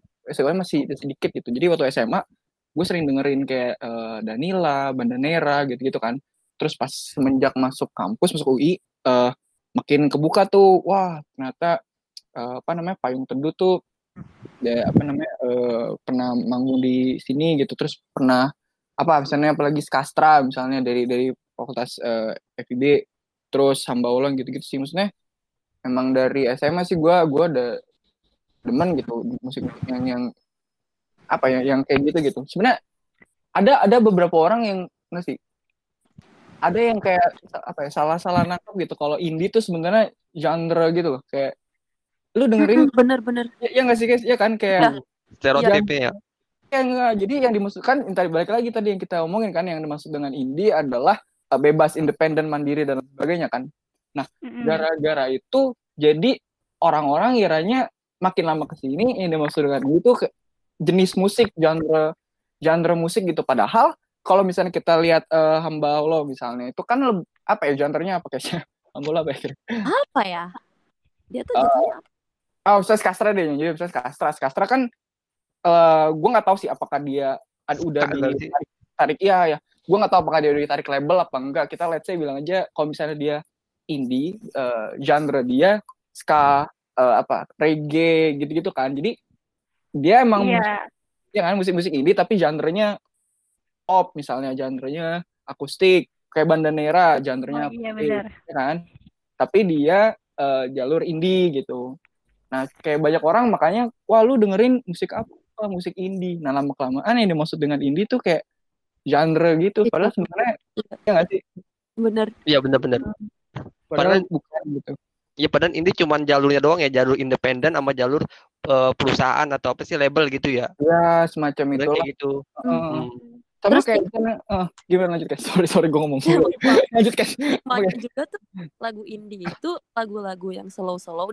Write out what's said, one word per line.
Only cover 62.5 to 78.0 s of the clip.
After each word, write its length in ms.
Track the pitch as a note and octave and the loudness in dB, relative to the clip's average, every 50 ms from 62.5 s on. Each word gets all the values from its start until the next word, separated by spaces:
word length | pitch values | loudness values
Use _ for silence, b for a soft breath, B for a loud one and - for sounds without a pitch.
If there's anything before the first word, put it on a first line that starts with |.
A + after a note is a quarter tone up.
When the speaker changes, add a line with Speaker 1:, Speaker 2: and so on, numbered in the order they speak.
| _ _ | _ _
Speaker 1:
genre 320 | D3 D#3+ D#3+ E3+ E3 E3 F3 | 0 2 2 4 2 2 0
musik 320 | E3+ E3 E3 - A3+ F#3+ | 0 0 -2 -2 -2 -2
gitu. 160 | F3 D#3+ D#3+ | -2 -2 -2
Padahal, 560 | - - C3 A#2 G2+ - - A3+ B3+ E4 D#4 - _ _ _ _ | -2 0 2 2 2 2 4 4 4 4 2 -2 _ _ _ _
kalau 240 | _ - F#3 F#3+ G3 | _ 2 4 4 4
misalnya 240 | F#3 F3 - F3+ F3+ | 2 0 -2 -2 -2
kita 320 | - E3 - - E3 D#3+ | -2 -4 0 2 2 4
lihat, 240 | E3 E3 D#3+ D#3+ - _ D#3+ | 4 4 2 2 2 _ 0
eh, 260 | D#3+ D#3 D#3 D#3 D#3+ E3 | 2 4 4 2 2 0
Hamba 320 | D#3+ D#3 D3+ D3+ D3 D3 D3+ | -4 -4 -2 -2 0 0 0
Allah 240 | D3 D#3 E3 D#3+ D3 C#3+ | 0 0 0 0 -2 -4
misalnya, 400 | C3 - C3 A#2+ A#2+ B2 B2 B2+ | -8 -10 -10 -10 -10 -10 -10 -10
itu 160 | - - F3 | -10 -12 -4
kan 160 | - A#3+ C4 | -2 -2 0
leb-, 240 | C#4 B3+ G#3+ F3+ - - _ _ | 0 0 0 -2 -4 -10 _ _
apa 240 | _ - - - D#3 | _ -4 -4 -2 0
ya, 80 | D3 C#3+ | -2 0
genrenya 480 | C3+ C#3+ D3 D3+ D3+ E3+ G3 F#3 E3+ | 0 -2 -2 -2 -4 -4 -4 -4 -6
apa, 80 | - - | -6 -8
kayaknya? 320 | C#3 B2+ - - - E3 - - _ _ | -10 -10 -8 -8 -8 -8 -10 -14 _ _
<laughs> 160 | _ _ _ | _ _ _
Hamba 140 | C#3 C#3+ D3+ | -10 -8 -4
Allah 120 | D#3+ E3+ D#3 | -2 -2 -2
apa 40 | D#3 C3+ | -4 -6
ya, 40 | - | -8
kira-kira? 400 | - - C3+ - _ - A3+ A#3 | -8 -12 -12 -14 _ -8 -8 -6
Speaker 2:
Apa 400 | G3+ B3+ F#4 C5+ C#5+ - _ C4+ | -4 -2 -2 -2 -2 -2 _ -2
ya? 240 | G#3 F#3+ F3 E3+ F3 F3+ F3+ - - _ _ _ _ _ _ _ _ _ _ _ _ _ - | -2 -2 -4 -8 -10 -12 -14 -20 -20 _ _ _ _ _ _ _ _ _ _ _ _ _ -12
Dia 80 | - | -12
tuh 160 | - - B4 - | -10 -4 0 0
Speaker 1:
Eh, 40 | - | 2
Speaker 2:
jatuhnya 300 | F5 C3+ - - - - - | 2 2 2 2 0 -2 -8
apa? 100 | - _ _ _ _ _ _ _ _ _ _ _ _ F#3+ | -14 _ _ _ _ _ _ _ _ _ _ _ _ 2
Speaker 1:
ah, 80 | G#3 G3+ | 2 4
Ustaz 240 | F#3 - A3 G#3+ | 4 2 0 0
Kastra 320 | - G3 F#3 - A3 G#3+ G#3 | 2 -2 -2 0 0 0 0
deh, 120 | G3 E3+ D3+ C#3+ C#3 | 0 0 -2 -2 -2
jadi 160 | D#3 E3+ D#3+ | -2 -4 -4
Ustaz 160 | D#3+ F3 F3 | -6 -8 -6
Kastra. 400 | - B2+ B2 B2+ D3+ - F3+ D3+ | -6 -8 -8 -8 -8 -4 -4 -4
Kastra 360 | D3+ - - C3+ - G3+ G3 G3 | -2 -2 -4 -4 -2 -2 0 0
kan, 160 | A#3+ C4 B3+ A#3 - _ _ _ _ _ _ _ _ _ _ _ _ _ - | 2 0 0 -2 -6 _ _ _ _ _ _ _ _ _ _ _ _ _ 2
eh, 420 | F3 E3+ E3+ E3 E3 D#3+ D#3+ D#3 D#3 D#3+ | 4 6 6 8 8 6 6 4 2 0
gua 160 | D#3 D#3 G#3+ B3 G#3+ | 0 0 2 2 4
nggak 100 | G#3 F#3+ | 4 2
tahu 100 | G3 G3 | 0 0
sih 100 | - - | 0 -6
apakah 300 | C#3 - - - D3+ C#3 | -8 -8 -8 -6 -6 -6
dia 380 | D3 C#3+ C3+ C#3+ C#3 C3+ C3+ - - _ _ _ _ | -6 -4 -4 -4 -4 -4 -6 -6 -10 _ _ _ _
ad-, 160 | - D3+ - | -6 -6 -4
udah 220 | E3+ E3 D3 D3 | -4 -4 -2 0